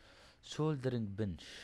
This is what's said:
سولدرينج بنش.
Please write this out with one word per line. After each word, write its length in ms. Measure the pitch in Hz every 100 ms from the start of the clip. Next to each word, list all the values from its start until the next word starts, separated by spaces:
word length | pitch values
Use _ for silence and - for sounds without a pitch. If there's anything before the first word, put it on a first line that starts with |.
| - - - -
سولدرينج 680 | - - 156 147 127 123 107
بنش. 340 | 98 107 80 - -